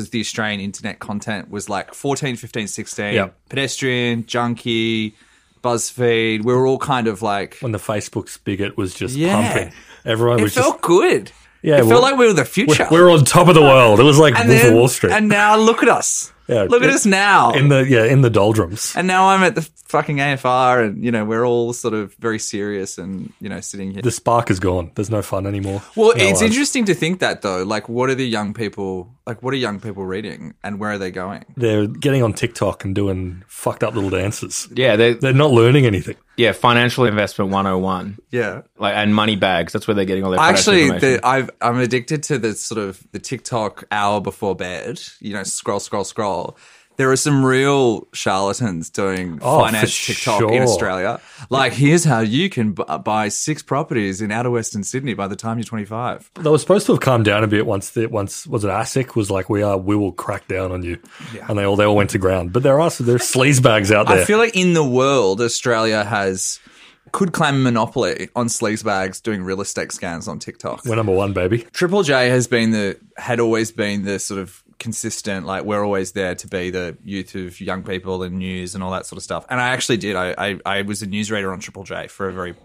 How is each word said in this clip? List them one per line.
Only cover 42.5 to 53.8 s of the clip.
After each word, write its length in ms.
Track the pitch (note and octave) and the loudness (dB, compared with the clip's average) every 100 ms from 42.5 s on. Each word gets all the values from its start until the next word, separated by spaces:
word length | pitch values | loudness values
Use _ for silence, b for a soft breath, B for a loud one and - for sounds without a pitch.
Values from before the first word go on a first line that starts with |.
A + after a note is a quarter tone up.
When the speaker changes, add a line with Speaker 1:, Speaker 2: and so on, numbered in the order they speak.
| G2 | -6
Speaker 1:
sort 240 | - A2 | -8 -8
of 180 | G2 F#2+ _ | -8 -10 _
the 80 | G2 | -16
TikTok 640 | - B2 - A#2+ G#2 - - | -12 -12 -6 -4 -4 -8 -8
hour 280 | G#2 G2+ G#2 | -2 0 -2
before 360 | G2 - G2+ F2+ | -4 -6 -6 -4
bed. 440 | F2+ E2+ F2 D#3+ - - | -6 -8 -10 -12 -16 -16
You 140 | G#2+ | -12
know, 100 | G2+ | -10
scroll, 360 | F#2+ - - G2+ | -8 -8 -6 -6
scroll, 240 | - G#2 | -6 -6
scroll. 540 | F#2+ - G#2 F2 - b b b b - | -6 -6 -4 -4 -8 b b b b -2
There 160 | C3 | 0
are 40 | C3 | 2
some 260 | D3+ C#3 | 2 2
real 640 | C3 C3 C#3 C#3 B2 G#2 - | 4 2 2 4 2 0 -6
charlatans 800 | - - F#2+ G2 G2+ A#2 E2+ E2 | -8 -4 -2 -2 -2 -4 -4 -8
doing 480 | - G2 F#2 F2+ D2+ | -6 -4 -4 -6 -6
Speaker 2:
Oh, 200 | B2+ D3 | 0 2
Speaker 1:
finance 360 | A2 G#2+ A#2 - | 2 2 0 -2
Speaker 2:
for 160 | - | -4
Speaker 1:
TikTok 280 | - - G3+ | -4 -2 0
in 60 | G#2+ | 2
Speaker 2:
sure. 120 | B2 | 2
Speaker 1:
Australia. 580 | B2+ G2 G#2 F#2 G2 - B B C3+ | 2 2 0 -2 -4 -6 B B -4
Like, 240 | C3 B2+ | 0 0
here's 300 | G#2+ C#3+ E3+ | 2 4 4
how 160 | D#3+ A#2 | 4 2
you 320 | A2 B2+ F#3+ | 0 0 -2
can 220 | C3 G#2+ | -2 -2
bu-, 100 | F#2 - D#2 | -2 -6 -6
buy 300 | - G#2+ G#2 | -4 -2 -2
six 340 | - - D3+ | -4 -6 -6
properties 580 | - C#3 | -4 -4